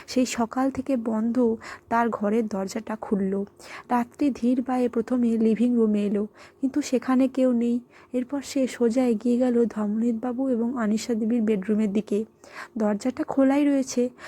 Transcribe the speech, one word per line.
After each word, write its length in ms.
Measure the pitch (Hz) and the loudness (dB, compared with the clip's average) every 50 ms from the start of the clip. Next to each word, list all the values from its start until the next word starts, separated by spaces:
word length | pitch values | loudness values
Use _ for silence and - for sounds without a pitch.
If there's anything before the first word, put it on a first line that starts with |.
| - | -14
সেই 180 | - - 254 254 | -4 0 0 0
সকাল 460 | 240 - 233 233 220 - 254 262 269 | 0 0 -2 -4 -2 -2 -2 -2 -2
থেকে 260 | 269 - 254 - 269 | -2 -4 -4 -2 -2
বন্ধ 580 | 247 226 240 226 220 220 233 233 254 247 226 226 226 - - - - - - | -2 -2 -2 -2 -2 -2 0 2 2 2 2 0 -2 -6 -12 -18 -18 -6 -2
তার 200 | 233 233 233 233 | 0 0 0 0
ঘরের 380 | 208 - 214 202 208 233 226 | 0 -2 -2 0 0 0 0
দরজাটা 480 | 214 220 190 190 190 - 233 214 - 214 | -2 -4 -4 -6 -6 -8 -8 -8 -8 -10
খুলল। 480 | 214 - - - 190 196 190 196 196 196 - - - - - - - - - | -10 -4 -2 -2 0 0 0 -2 -2 -4 -6 -10 -18 -20 -18 -18 -16 -6 -2
রাত্রি 400 | 254 240 240 240 - - 294 285 | -2 -2 -2 -2 -4 -2 -2 -2
ধীর 340 | 233 - - 240 254 254 254 | 0 0 0 0 0 0 0
পায়ে 260 | - 254 254 247 240 | -2 0 0 0 0
প্রথমে 480 | - 233 220 - 247 254 240 233 226 | 0 -2 -2 -2 0 0 2 2 2
লিভিং 380 | 220 226 220 220 208 233 247 247 | 2 2 2 2 2 2 2 4
রুমে 300 | 233 226 214 214 208 202 | 4 4 4 2 2 0
এলো, 200 | 202 208 202 214 208 - - - - - _ | 0 0 -2 -4 -4 -8 -16 -20 -20 -8 _
কিন্তু 200 | - 262 - 302 | -4 -2 -2 -2
সেখানে 460 | 277 - - 233 - - 254 247 269 | -2 0 -2 -2 0 2 2 2 2
কেউ 240 | 254 262 269 262 254 | 2 2 2 2 2
নেই। 280 | 247 233 233 240 240 247 - _ - - - _ - | 2 2 2 0 0 -2 -4 _ -18 -20 -12 _ -4
এরপর 280 | 254 247 247 285 285 | -4 -4 -4 -6 -8
সে 260 | 254 - - 277 262 | -6 -4 -2 -2 -2
সোজা 380 | 240 - - 240 233 220 262 254 | -2 0 0 0 2 2 2 2
এগিয়ে 320 | 247 233 208 - 247 240 | 2 2 2 2 0 2
গেল 280 | 240 254 254 240 233 233 | 2 2 2 4 2 2
ধমনীতবাবু 840 | 214 - 214 214 208 208 220 226 240 233 220 247 254 240 240 269 269 | 2 0 -2 -2 -2 0 0 0 0 0 -2 -4 -4 -4 -2 -2 0
এবং 280 | 254 220 233 233 277 | 0 0 0 -2 -2
আনিশা 360 | 254 226 208 214 220 - - 240 | 0 0 0 0 0 -2 -2 -2
দেবীর 280 | 214 226 214 240 240 | 0 0 0 0 2
বেডরুমের 520 | 214 214 220 196 185 - 214 208 220 208 190 | 2 2 0 0 0 0 0 0 0 0 0
দিকে। 320 | 214 196 - 208 202 220 - _ _ - - - - - - - | -2 -2 -2 -2 -4 -4 -6 _ _ -20 -20 -18 -18 -16 -10 -4
দরজাটা 460 | 233 220 208 214 202 - 254 254 - 311 | -2 0 0 0 0 -2 -4 -4 -4 -4
খোলাই 420 | - - 277 269 269 277 285 294 | -2 2 4 4 4 4 4 2
রয়েছে। 440 | 285 285 269 262 262 - 247 240 247 - - - | 2 2 2 0 -2 -2 -2 -2 -2 -4 -10 -18